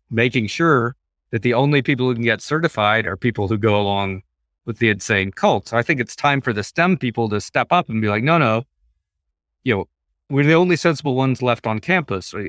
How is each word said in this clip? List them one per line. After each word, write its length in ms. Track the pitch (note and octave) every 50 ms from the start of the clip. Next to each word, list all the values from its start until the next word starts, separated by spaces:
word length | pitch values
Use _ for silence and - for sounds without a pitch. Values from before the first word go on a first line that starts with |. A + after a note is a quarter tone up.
| _ _
making 380 | A#2 A2+ A#2+ B2+ A2+ B2+ A2 G#2
sure 480 | - - E3+ E3 D3+ B2 A#2 A#2+ C3 - _ _ _ _ _ _
that 120 | - A2+
the 120 | - B2 A#2
only 280 | A#2 C#3 C#3+ D3 C#3+
people 260 | C3 - D3 A#2+ B2+ B2+
who 60 | B2
can 100 | A2+ A#2
get 180 | A#2 A2 G2+
certified 640 | - - D3 D#3+ E3 D#3+ - - G#2 G#2 G#2+ A2 G#2+ G2+
are 100 | F#2+ F#2+
people 300 | - B2 G#2+ - G2+ F#2+
who 100 | A2 G#2
go 220 | G#2 A2 G2+ G#2
along 420 | G#2 G2+ G2+ G2 G2 G2 F#2+ F#2+ - _ _ _ _ _ _ _ _
with 140 | - A2 -
the 100 | A#2 A2
insane 420 | G#2 F#2+ - - A2 G2 F#2+ G2
cult. 360 | - - - G#3 D3 G2+ - -
So 100 | A2+ A#2
I 40 |
think 180 | A#2 - D#3+ C3
it's 160 | A#2 - -
time 260 | - - C#3+ C#3 C#3
for 120 | - C3 A2
the 100 | G#2 G2+
stem 340 | - - - E3+ F#3 F#3+ D3
people 320 | - A#2+ A2 - A#2 A2
to 120 | G#2 G#2
step 260 | - - - D3 A#2+ -
up 180 | E3+ F3+ E3 -
and 120 | A2+ A2
be 60 | A2 G#2
like, 160 | G#2 G#2+ A#2
"No, 140 | D3 E3 E3+
no, 260 | C#3+ A2+ A2 A2+ C3 - _ _ _ _ _ _ _ _ _ _ _ _ _ _ _ _ _ _ _
you 120 | C3 A2
know, 100 | G2 F#2 - _ _ _ _ _ _ _ _
we're 160 | C#3 C#3 C#3+
the 80 | D3 D#3+
only 220 | E3 F3+ F3+ F3
sensible 400 | D3+ - E3+ D#3+ - - D3 B2+
ones 260 | C3 C3 C3+ B2+ -
left 240 | B2 B2 A#2 - -
on 140 | A2 A2 G#2+
campus. 560 | - - F#3 F#3 D3 - G2+ F#2+ - - - G#2 G2+